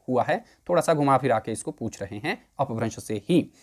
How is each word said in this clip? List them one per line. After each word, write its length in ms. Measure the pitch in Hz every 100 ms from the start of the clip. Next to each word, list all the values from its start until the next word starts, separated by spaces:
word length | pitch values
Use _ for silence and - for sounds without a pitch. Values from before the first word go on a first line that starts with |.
| -
हुआ 160 | 123
है, 200 | - 185 - _ -
थोड़ा 140 | 175
सा 120 | -
घुमा 240 | 151 139 127
फिरा 200 | 135 110
के 140 | -
इसको 180 | 107 -
पूछ 320 | - 113 -
रहे 160 | 98 104
हैं 280 | 151 233 _ -
अपभ्रंश 460 | 135 113 113 113
से 180 | - 107 -
ही। 240 | 170 - _